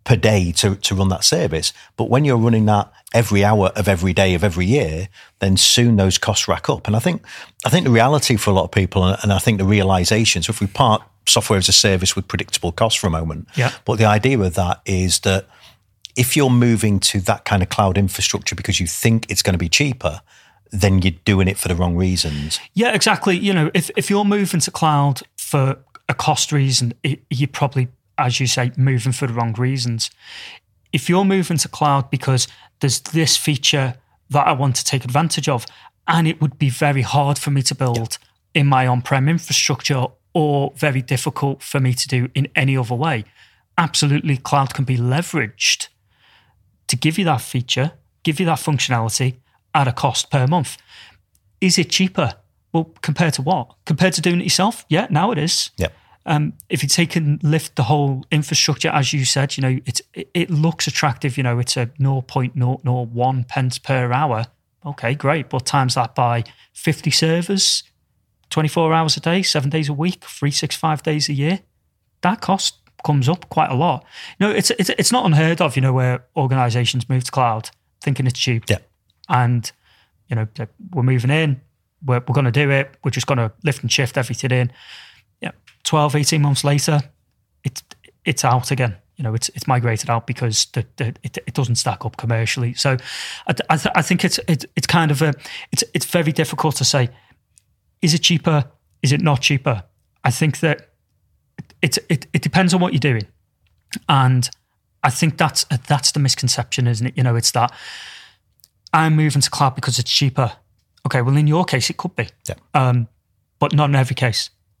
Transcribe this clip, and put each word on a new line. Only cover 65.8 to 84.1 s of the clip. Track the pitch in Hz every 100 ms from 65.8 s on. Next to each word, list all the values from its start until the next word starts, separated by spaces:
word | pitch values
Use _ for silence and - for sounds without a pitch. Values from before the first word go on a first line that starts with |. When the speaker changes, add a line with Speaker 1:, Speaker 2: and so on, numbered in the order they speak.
| 127
Speaker 2:
that | 131 117
by | - 123 120 113 - _
fifty | - - 151 160
servers, | - 160 170 175 196 - - - _ _ _ _ _ -
twenty-four | - 156 175 160
hours | 160 160 151
a |
day, | 165 180
seven | 185 156 139
days | 160 143
a |
week, | 143 175 -
three | - - 147
six | 143 143 -
five | 160 151
days | - 151 147
a |
year, | 139 147 190 _ _ _ _ _ _
that | 180 220
cost | - 190 - - _ - -
comes | 143 127
up | 180 -
quite | - 185
a |
lot. | 131 170 127 - - - -
You | 208
know, |
it's, | 208 -
it's, | - 185
it's | - 175
not | 247
unheard | 196 151 160 165
of, | 160 131
you |
know, | 131
where | 127 127 127 _ -
organizations | 131 131 123 120 117 127 -
move | 131
to | 123
cloud | - 120 110 - - _ _
thinking | - 135 131
it's | 120
cheap. | - 113 -
Speaker 1:
Yeah. | 101 _ _ _ _ -
Speaker 2:
And, | 127 120 120 - - _ _ _ _ -
you | 117
know, | 110
they're, | - 110 _ -
"We're | 151
moving | 127 127 123
in, | 151 156 127 - _ _ _
we're, | 139 120 123
we're |
gonna | 123 127
do | 117 143
it, | 139 139 _
we're | 143
just | 127 -
gonna | 135 110 -
lift | 151 -
and | 120
shift | - 127